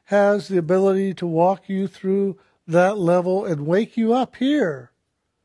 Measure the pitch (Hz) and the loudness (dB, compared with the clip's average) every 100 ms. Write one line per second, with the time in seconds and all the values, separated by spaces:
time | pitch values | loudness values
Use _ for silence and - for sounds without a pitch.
0 | _ 202 202 208 - 180 156 185 196 190 | _ 2 4 2 -2 -2 0 2 2 0
1 | 196 175 175 160 180 190 - 190 196 - | -2 -4 -4 0 0 0 -6 -6 -6 -6
2 | 190 196 196 180 _ _ - 170 185 214 | -2 -2 -2 -6 _ _ -2 2 2 0
3 | 170 180 180 185 208 151 147 190 220 233 | 0 0 0 -2 -4 -6 -2 -2 0 -2
4 | 220 247 247 - 262 302 185 135 123 _ | 0 0 -2 -4 -2 0 -2 -4 -14 _
5 | _ _ _ _ | _ _ _ _